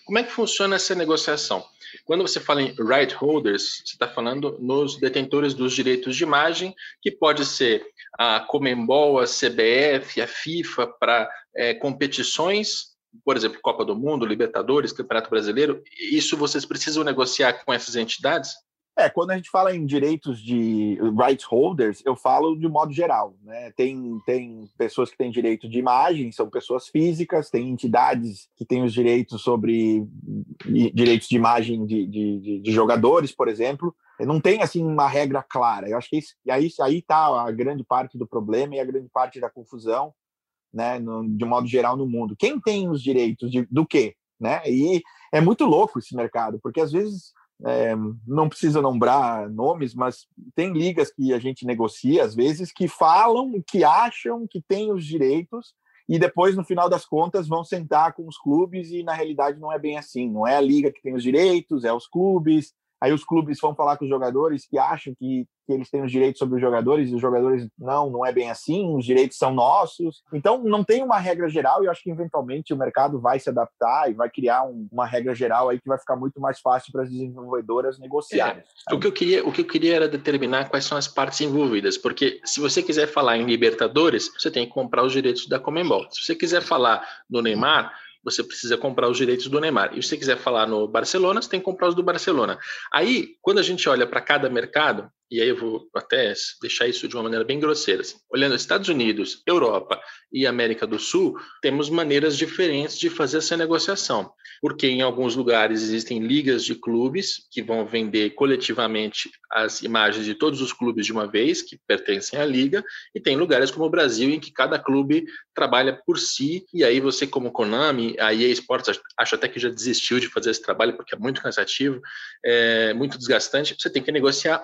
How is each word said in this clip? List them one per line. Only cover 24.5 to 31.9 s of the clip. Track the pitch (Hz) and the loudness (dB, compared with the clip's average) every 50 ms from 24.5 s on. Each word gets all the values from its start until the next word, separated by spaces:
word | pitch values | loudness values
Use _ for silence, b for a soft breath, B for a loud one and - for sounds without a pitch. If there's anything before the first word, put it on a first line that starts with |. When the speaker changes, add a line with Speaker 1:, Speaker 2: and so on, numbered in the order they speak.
| 113 110 107 - _ - | -14 -18 -20 -18 _ -4
Speaker 2:
pessoas | 117 110 - 131 123 - | -4 -2 -2 -2 -4 -4
que | - - | -2 -4
têm | 127 123 | -4 -2
direito | 113 123 113 113 110 - - 113 | 0 0 0 0 0 -2 -6 -6
de | 113 123 | -4 -2
imagem, | 127 127 123 131 151 180 170 147 127 117 | 2 4 4 4 4 2 0 -2 -4 -6
são | - - 110 107 | -4 -4 -4 -4
pessoas | - 123 - - 127 123 - - | -4 -8 -4 -4 -6 -6 -4 -2
físicas, | - 151 165 175 165 160 170 - 180 156 147 - | 0 2 2 2 0 -2 -4 -2 -2 -2 -2 -2
tem | - 117 123 131 | -4 -4 -2 -4
entidades | 127 - - 120 110 117 127 127 135 120 117 113 98 - - _ _ | -4 -4 -2 0 2 4 4 2 2 0 -4 -6 -10 -14 -20 _ _
que | _ 113 | _ -4
têm | - 123 127 | -2 0 0
os | 127 117 110 | 0 0 2
direitos | 123 120 120 120 127 120 - 120 104 | 2 4 4 4 2 0 -2 -8 -4
sobre | - 127 120 110 107 113 117 113 113 110 110 107 104 104 - 104 - - 104 104 - - - - - | -2 0 0 0 2 0 2 2 2 2 2 0 -2 -6 -12 -16 -12 -10 -10 -10 -10 -12 -16 -12 -4
i-, | - - 139 117 - - | 0 2 2 2 2 4
direitos | 117 120 120 117 110 - - | 4 4 4 4 4 2 0
de | 123 | 0
imagem | 117 113 117 120 120 113 117 117 110 107 | 2 4 4 4 2 0 -2 -4 -4 -2
de, | 104 | -2